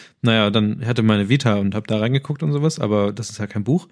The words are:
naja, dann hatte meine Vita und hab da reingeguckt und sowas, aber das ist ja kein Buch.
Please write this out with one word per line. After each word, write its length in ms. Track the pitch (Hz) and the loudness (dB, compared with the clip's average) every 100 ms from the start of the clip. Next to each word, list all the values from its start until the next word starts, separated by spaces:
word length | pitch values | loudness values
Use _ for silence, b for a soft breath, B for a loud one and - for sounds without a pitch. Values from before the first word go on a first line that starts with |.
| B B | B B
naja, 260 | 120 113 104 | 2 4 4
dann 340 | 110 107 - | 2 0 -2
hatte 200 | 113 120 | -4 0
meine 260 | 110 107 101 | 4 4 2
Vita 280 | 139 120 101 | 2 2 0
und 180 | 98 104 | 0 -4
hab 100 | - | -4
da 140 | 107 | -2
reingeguckt 420 | 110 135 139 143 | 0 -2 -4 -6
und 100 | 156 | -2
sowas, 280 | 147 156 156 | 0 -2 -2
aber 340 | 107 104 101 | 0 0 0
das 160 | 104 110 | -2 -10
ist 80 | - | -8
ja 80 | 104 | -8
kein 180 | 107 | -6
Buch. 240 | 101 170 - | 0 -2 -2